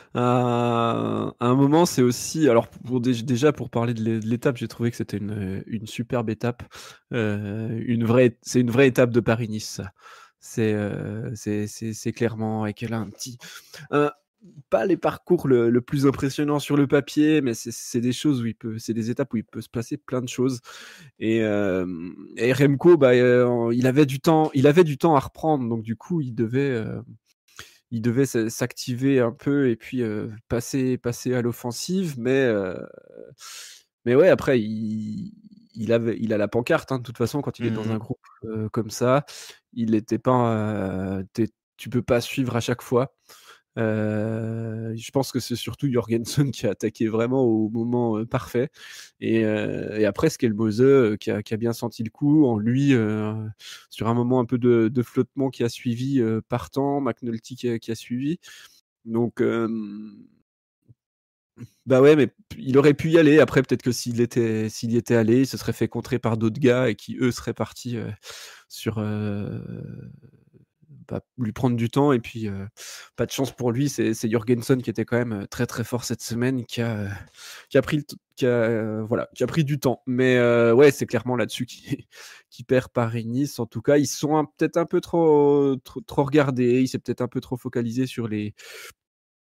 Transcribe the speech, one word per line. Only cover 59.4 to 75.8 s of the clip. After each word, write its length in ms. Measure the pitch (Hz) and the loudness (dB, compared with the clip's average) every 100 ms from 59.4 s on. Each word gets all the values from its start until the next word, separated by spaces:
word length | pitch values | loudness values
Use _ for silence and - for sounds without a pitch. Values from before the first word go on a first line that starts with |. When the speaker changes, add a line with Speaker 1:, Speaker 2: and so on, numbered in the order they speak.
Speaker 1:
euh, 260 | 113 113 117 113 104 104 107 101 - _ _ _ _ _ _ _ _ _ _ _ _ - - _ - | 0 0 -2 -4 -8 -12 -16 -20 -20 _ _ _ _ _ _ _ _ _ _ _ _ -20 -20 _ 2
bah 140 | 131 | 6
ouais, 160 | 139 156 | 8 8
mais 140 | 120 _ - - | 4 _ -20 -12
il 200 | 131 131 | 2 6
aurait 160 | 143 | 6
pu 160 | 143 160 | 4 4
y 80 | 165 | 6
aller. 200 | 151 151 | 8 8
Après, 220 | 123 147 | 6 4
peut-être 200 | 131 127 | 2 -2
que 100 | - | -2
s'il 280 | 120 123 117 | -4 -4 -2
était, 480 | 120 127 117 110 110 | 0 0 0 0 -4
s'il 240 | - 117 | -6 -2
y 40 | 117 | -2
était 180 | - | 2
allé, 260 | 120 110 123 | 2 4 4
il 60 | 135 | 2
se 100 | 110 | -2
serait 160 | - | -6
fait 160 | - 113 | -2 -2
contrer 300 | 120 - 123 | -4 -4 -4
par 180 | 113 110 | -2 0
d'autres 240 | 113 107 | -2 2
gars 280 | 131 123 127 | 2 4 2
et 60 | 107 | -2
qui, 200 | - 110 | -8 -4
eux, 100 | 127 | -2
seraient 240 | - - | -2 -6
partis, 420 | 113 110 - 123 117 | -6 -8 -8 -8 -8
euh, 140 | 110 113 - - - - _ | -8 -12 -16 -18 -20 -20 _
sur, 300 | - 113 107 | -10 -6 -4
euh, 640 | 107 107 104 101 101 110 - - - - - - - _ _ _ _ _ _ 135 - | -4 -4 -6 -6 -8 -10 -12 -14 -14 -16 -18 -20 -20 _ _ _ _ _ _ -20 -12
bah, 120 | - - - | -12 -10 -8
lui 140 | 113 | -6
prendre 240 | 107 127 117 | -2 -2 0
du 140 | 117 | -2
temps. 220 | 139 143 | 2 2
Et 60 | 127 | 2
puis, 280 | - 117 107 | -2 -10 -8
euh, 160 | 98 98 - - - - - | -8 -12 -16 -20 -20 -18 -6
pas 100 | 117 | -6
de 40 | |
chance 220 | - 135 | -4 -6
pour 160 | - 120 | -2 -2
lui, 180 | 117 143 | 0 -2
c'est, 260 | - 110 | 0 -2
c'est 160 | 110 113 | -2 -2
Jorgensen 520 | 113 110 120 113 131 | -2 0 -2 2 0
qui 80 | 117 | 0
était 140 | 110 | -4
quand 140 | 110 120 | -2 -2
même, 140 | 123 104 | -2 -6
euh, 40 | 98 | -8
très, 200 | - 120 | -6 -6
très 180 | - | -4